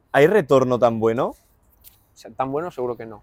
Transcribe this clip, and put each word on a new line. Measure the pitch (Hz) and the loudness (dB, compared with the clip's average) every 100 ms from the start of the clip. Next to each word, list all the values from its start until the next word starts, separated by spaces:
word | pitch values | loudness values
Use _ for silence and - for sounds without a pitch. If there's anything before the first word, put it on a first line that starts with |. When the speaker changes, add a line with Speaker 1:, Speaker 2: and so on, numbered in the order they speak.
| _ | _
Speaker 1:
"¿Hay | 139 156 | 2 4
retorno | 208 143 135 127 123 | 2 4 2 2 2
tan | 120 113 | 0 2
bueno?". | 113 117 180 | -2 -2 -6
Speaker 2:
O | - _ _ _ _ - _ _ _ | -8 _ _ _ _ -20 _ _ _
sea, | - | -20
tan | 113 135 | -8 -6
bueno | 143 175 | -6 -8
seguro | - 123 117 | -8 -8 -8
que | 113 | -14
no, | 104 | -18